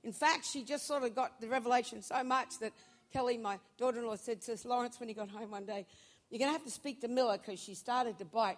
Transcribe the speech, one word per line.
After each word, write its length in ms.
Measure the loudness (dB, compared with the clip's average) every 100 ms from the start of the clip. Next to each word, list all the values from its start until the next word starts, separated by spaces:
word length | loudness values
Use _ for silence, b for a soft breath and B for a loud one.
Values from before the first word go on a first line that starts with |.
In 100 | -8
fact, 320 | 2 4 4 0
she 180 | -6
just 240 | -2 -4 0
sort 160 | 0
of 100 | 0
got 280 | 0 -2 -4
the 60 | 0
revelation 540 | 0 4 4 4 -8
so 220 | -2 -2
much 360 | 2 2 2 -6
that 140 | -6 -8 B B _
Kelly, 260 | 0 2 2
my 220 | 0 -4 _ 0
daughter-in-law, 380 | 0 2 -2 -4
said 260 | -4 -4
to 100 | -4
us, 120 | -6 0
Lawrence, 340 | 0 0 -4
when 100 | -8
he 60 | -6
got 140 | -8
home 220 | -8 -8
one 140 | -8 -6
day, 200 | -6 -8 B B B _
"You're 100 | 0
gonna 140 | 2
have 120 | 2 -4
to 60 |
speak 300 | -6 -6 -4
to 60 | 0
Miller 300 | 4 4 4
'cause 220 | -2 -10
she 160 | -10 -10
started 420 | 0 2 2 -2
to 60 | -2
bite 320 | 2 2